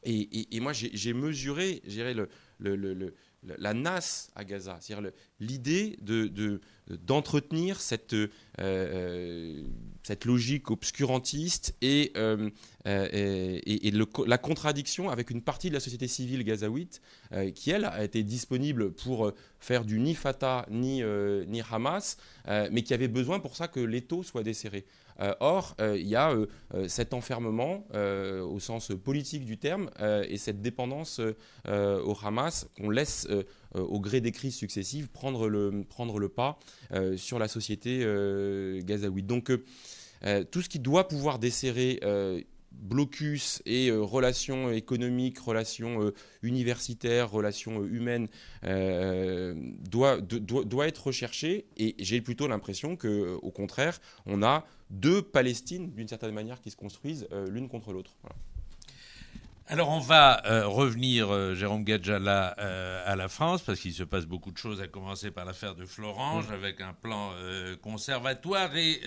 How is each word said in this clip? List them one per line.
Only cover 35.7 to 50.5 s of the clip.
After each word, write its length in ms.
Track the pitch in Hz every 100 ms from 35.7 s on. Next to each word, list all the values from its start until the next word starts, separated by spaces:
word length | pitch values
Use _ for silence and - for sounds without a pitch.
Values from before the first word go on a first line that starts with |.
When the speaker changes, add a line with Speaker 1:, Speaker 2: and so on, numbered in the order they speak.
| 101 95
Speaker 1:
prendre 300 | - 120 104
le 100 | 98
pas, 300 | - 127 151 - - -
euh, 260 | 90 95 92
sur 220 | - 120
la 80 | 110
société, 540 | 113 104 104 120 127
euh, 800 | 117 101 101 98 98 98 95 95
gazaouite. 460 | 90 104 101 95 98
Donc, 240 | 123 120
euh, 120 | 127 127 - - - - -
euh, 180 | - 101
tout 200 | 95 175
ce 60 | 180
qui 120 | 160
doit 260 | 127 160 185
pouvoir 320 | 147 143 131
desserrer, 600 | 120 120 131 120 127 127
euh, 400 | 101 101 98 90 - - -
blocus 880 | 64 98 123 143 - 151 147 - - -
et, 240 | 120 127
euh, 100 | 110
relations 720 | 104 123 127 - - 131 127
économiques, 680 | 113 - 127 123 123 127 123
relations, 640 | - 110 110 - 117 117
euh, 100 | 104 101 - -
universitaires, 880 | 117 127 120 120 - 117 120 120 117
relations, 500 | 107 104 101 - 110
euh, 60 | 101
humaines, 400 | 117 120 120 110 - - -
euh, 880 | - 95 95 87 95 92 92 90 90 80 64 - 92
doit, 320 | 107 139 127
de-, 180 | 95 120
doit, 260 | 101